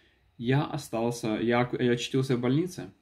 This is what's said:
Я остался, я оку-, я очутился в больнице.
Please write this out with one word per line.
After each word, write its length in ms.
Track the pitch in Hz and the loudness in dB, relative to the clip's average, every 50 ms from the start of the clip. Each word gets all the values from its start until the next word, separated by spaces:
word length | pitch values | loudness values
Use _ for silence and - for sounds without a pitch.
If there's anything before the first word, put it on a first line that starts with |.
| _ _ _ _ _ _ _ | _ _ _ _ _ _ _
Я 280 | - 117 120 135 143 - | -6 0 2 2 2 2
остался, 760 | - - 127 - - - 113 117 120 120 - - 110 107 - | 0 -4 -8 -8 -6 -4 -2 -2 -2 -2 -2 -2 -2 -2 0
я 200 | 110 117 120 120 | 2 2 4 4
оку-, 220 | 123 127 - - | 2 2 0 0
я 100 | 127 120 | 2 2
очутился 440 | 120 120 - - - 135 131 135 127 | 2 0 -2 -2 0 0 0 2 0
в 40 | 120 | 0
больнице. 500 | 123 139 131 151 180 185 - - 92 95 - _ | 2 2 2 2 0 -2 -6 -10 -14 -14 -16 _